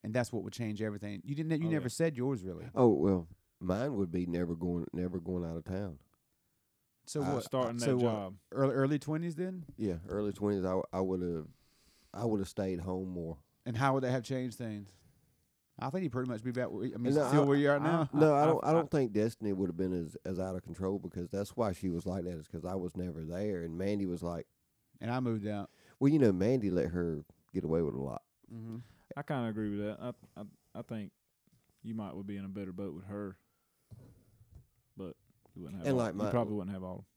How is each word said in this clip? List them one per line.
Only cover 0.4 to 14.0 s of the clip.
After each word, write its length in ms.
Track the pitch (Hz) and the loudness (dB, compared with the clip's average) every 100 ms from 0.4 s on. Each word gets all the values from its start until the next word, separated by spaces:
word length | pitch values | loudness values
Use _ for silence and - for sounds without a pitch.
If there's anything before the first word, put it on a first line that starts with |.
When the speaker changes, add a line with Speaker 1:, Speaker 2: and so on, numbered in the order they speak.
Speaker 1:
would 100 | 101 | -6
change 280 | - 113 104 | -6 -4 -2
everything. 400 | 110 101 104 101 | -4 -4 -8 -8
You 120 | 139 | -6
didn't, 240 | 143 160 156 | -4 0 0
you 60 | 165 | 2
Speaker 2:
Oh, 40 | |
Speaker 1:
never 140 | 156 | 0
Speaker 2:
yeah. 40 | 123 | 0
Speaker 1:
said 280 | - 165 127 | 2 0 2
yours, 260 | 127 123 | 0 0
really. 260 | 92 82 - | -4 -8 -4
Speaker 3:
Oh, 140 | 117 123 | 8 8
well, 380 | 78 90 95 85 - _ _ | 8 6 4 0 -14 _ _
mine 340 | 90 95 139 | 0 0 0
would 160 | 113 92 | 0 0
be 140 | 90 | 0
never 300 | 87 85 87 | 0 0 0
going, 300 | 85 90 87 - | 0 0 -2 -2
never 280 | - 90 90 | -2 -2 -2
going 240 | 87 90 | -4 -4
out 100 | 85 | -2
of 80 | 85 | -6
town. 360 | 85 92 101 71 _ _ _ _ _ _ _ _ _ _ | -4 -6 -6 -10 _ _ _ _ _ _ _ _ _ _
Speaker 1:
So 160 | - 156 | -8 -2
Speaker 3:
Uh, 140 | 135 | 0
Speaker 1:
what? 80 | 135 | -2
Speaker 2:
Starting 340 | - 131 120 117 | 0 0 0 0
Speaker 1:
So 60 | 139 | 2
Speaker 2:
that 60 | 127 | 4
Speaker 1:
what? 140 | 120 | 4
Speaker 2:
job. 240 | 107 95 98 _ | 2 -4 -10 _
Speaker 1:
Early, 220 | - 139 | 2 2
early 240 | 127 135 147 | 4 2 2
twenties 360 | 147 156 170 | 0 -2 -2
then? 300 | 156 185 185 147 - | -4 -6 -6 -12 -2
Speaker 3:
Yeah, 220 | 107 85 92 | -2 -2 -2
early 240 | 98 104 | -2 -2
twenties, 320 | 98 104 101 | 0 0 2
I, 160 | 92 92 - | 2 0 0
I 80 | 95 | 0
would've, 460 | 95 92 90 82 76 - _ _ _ _ _ | 0 0 0 -4 -6 -16 _ _ _ _ _
I 120 | - | -4
would've 220 | 117 107 95 | 0 0 -2
stayed 300 | - 95 90 | -2 -2 -2
home 280 | 92 92 95 | -4 -4 -4
more. 280 | 90 82 80 _ _ 127 | -6 -6 -10 _ _ -6
Speaker 1:
And 80 | |
how 200 | 113 139 | 0 2
would 80 | 135 | 2